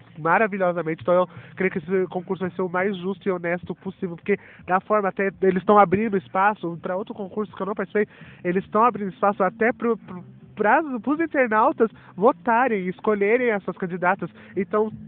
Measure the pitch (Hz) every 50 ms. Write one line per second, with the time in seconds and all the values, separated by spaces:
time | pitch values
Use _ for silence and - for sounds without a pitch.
0 | - - - 160 151 165 175 202 226 202 196 196 185 175 170 175 160 156 170 160
1 | - 185 175 180 180 180 - - - - - - 190 185 - 190 147 170 190 190
2 | 185 165 - 185 175 - 190 156 190 180 180 - 185 180 170 180 185 214 202 180
3 | 175 190 202 180 - 202 185 175 170 170 175 180 - - 175 - - 190 - _
4 | 196 175 170 165 - - 202 185 - - - - - - 180 185 - - 214 214
5 | 196 185 - - 196 196 190 - 190 190 180 185 180 - 208 208 202 175 180 202
6 | 220 233 196 190 - - - 190 196 208 214 - - 170 170 160 - 185 180 190
7 | 226 - 233 226 202 180 - 214 214 - - - 190 190 220 220 196 - - 208
8 | 214 - - - - - - - - 180 175 196 - - - 214 233 247 208 208
9 | 208 190 170 - 208 202 208 - 196 185 226 - 220 - 254 - 220 233 226 -
10 | - - 180 180 - - - - - - - - 208 208 247 302 330 294 254 233
11 | 190 254 302 311 330 311 - 294 254 226 220 214 233 294 320 - 233 220 - -
12 | - - - 180 190 254 294 - - 240 226 233 262 254 220 196 180 185 180 -
13 | - 220 214 202 202 202 233 254 247 240 214 196 - 190 175 - 196 175 180 180
14 | 175 180 196 - 175 165 - - - - - 185 202 180 - 214 220 220 220 -
15 | -